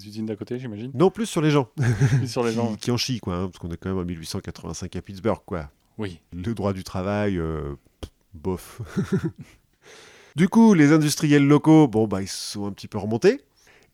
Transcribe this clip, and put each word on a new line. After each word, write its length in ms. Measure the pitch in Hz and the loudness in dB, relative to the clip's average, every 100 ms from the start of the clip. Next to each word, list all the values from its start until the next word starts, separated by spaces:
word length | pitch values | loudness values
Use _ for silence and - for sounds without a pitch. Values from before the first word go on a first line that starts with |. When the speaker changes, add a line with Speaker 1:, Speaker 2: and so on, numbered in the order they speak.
| 101 | -12
Speaker 1:
usines 200 | 107 110 | -10 -8
d'à 100 | 104 | -8
côté, 220 | - 123 | -8 -10
j'imagine. 320 | 131 104 127 | -10 -12 -8
Speaker 2:
Non, 160 | 123 190 | 0 0
plus 160 | 196 226 | 0 -4
sur 160 | 175 | 0
les 100 | 151 | 2
gens. 180 | 147 123 - 120 104 131 127 | 2 0 0 0 2 2 2
Speaker 1:
Plus 100 | 120 | 0
sur 120 | 131 | -2
les 60 | 117 | -2
Speaker 2:
<laughs> 20 | |
Qui, 40 | 113 | 0
Speaker 1:
gens. 200 | 117 104 | -2 -4
Speaker 2:
qui 160 | - | -4
en 60 | 120 | -2
chient, 220 | - 117 | -2 -6
quoi, 160 | - 87 | -4 -4
hein, 120 | 95 | -6
parce 120 | - | -8
qu'on 120 | 87 | -10
est 60 | 85 | -8
quand 120 | 95 | -6
même 100 | 95 | -6
en 40 | 87 | -6
mille 140 | 85 | -8
huit 60 | 80 | -10
cent 140 | 98 | -10
quatre-vingt-cinq 560 | - - 85 85 90 90 | -10 -12 -12 -10 -10 -10
à 60 | |
Pittsburgh, 380 | - 95 110 92 - | -12 -6 -4 -4 -6
quoi. 240 | 90 71 _ _ - | -10 -10 _ _ -12
Speaker 1:
Oui. 220 | 104 82 _ | -12 -12 _
Speaker 2:
Le 200 | 87 95 | -10 -8
droit 200 | 113 101 | -4 -4
du 100 | 92 | -4
travail, 540 | - 95 95 104 104 90 | -6 -6 -4 -2 -2 -2
euh, 380 | 80 78 73 69 _ _ | -4 -6 -8 -12 _ _
pff, 80 | - _ _ | -20 _ _
bof. 480 | 82 92 90 - - - | -10 -8 -8 -10 -16 -10
<laughs> 40 | - - 196 170 - - _ _ _ - - - - _ 139 | -8 -4 -4 -4 -10 -20 _ _ _ -20 -20 -20 -20 _ -2
Du 140 | 196 | 2
coup, 240 | 226 226 | 6 8
les 180 | 185 143 | 8 6
industriels 560 | 160 151 - 156 147 139 | 6 4 0 4 4 6
locaux, 400 | 147 160 156 147 | 6 8 8 6
bon, 200 | 107 110 | 4 0
bah, 140 | 98 | -2
ils 60 | 98 | -6
sont 380 | - - 104 101 | -10 -10 -8 -8
un 60 | |
petit 160 | 95 - | -10 -10
peu 80 | 107 | -6
remontés. 420 | 104 113 190 277 _ _ _ _ _ | -4 2 2 2 _ _ _ _ _